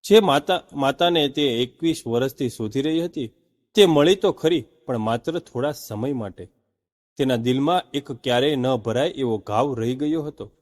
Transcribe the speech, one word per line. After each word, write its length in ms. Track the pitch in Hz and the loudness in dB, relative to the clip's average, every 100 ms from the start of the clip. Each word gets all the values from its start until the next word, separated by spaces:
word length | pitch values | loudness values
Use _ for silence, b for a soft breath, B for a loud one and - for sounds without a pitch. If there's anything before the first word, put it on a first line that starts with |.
જે 160 | - 208 | 6 4
માતા, 440 | 190 143 147 180 - | 6 0 2 -2 -2
માતાને 560 | 147 139 135 175 170 143 | -2 -2 2 2 2 0
તે 340 | 127 143 117 | 0 -2 0
એકવીસ 440 | 123 _ 165 160 120 | -4 _ -4 -4 -2
વર્ષથી 420 | 117 131 - 127 | -2 -2 -4 -6
શોધી 320 | - 107 120 | -4 -6 -4
રહી 200 | 147 160 | -2 -2
હતી, 260 | 170 160 120 _ _ _ _ - | -4 -8 -10 _ _ _ _ 4
તે 100 | 196 | 6
મળી 300 | 151 147 196 | 6 4 4
તો 160 | 196 | 2
ખરી, 300 | 151 160 165 | 0 0 0
પણ 360 | 113 _ - 120 | -4 _ -8 -4
માત્ર 420 | 110 117 147 165 | -2 -4 -4 -8
થોડા 320 | - 120 139 | -8 -6 -6
સમય 420 | 147 - 104 127 | -6 -12 -8 -6
માટે. 360 | 135 104 - 87 _ _ _ _ _ _ - | -6 -8 -12 -20 _ _ _ _ _ _ -4
તેના 180 | 135 123 | -2 0
દિલમાં 460 | 120 127 143 180 - | 0 0 2 0 -2
એક 180 | 143 - | -8 -8
ક્યારેય 440 | 123 131 123 139 143 | -8 0 2 2 0
ન 200 | 127 127 | 0 -2
ભરાય 340 | 110 113 156 | -2 -2 -2
એવો 280 | 156 127 107 | -2 -4 -4
ઘાવ 360 | 98 107 143 | -2 -2 0
રહી 220 | 120 113 131 | -2 -4 -4
ગયો 280 | 151 160 | -4 -4
હતો. 280 | 151 - 90 _ | -6 -12 -18 _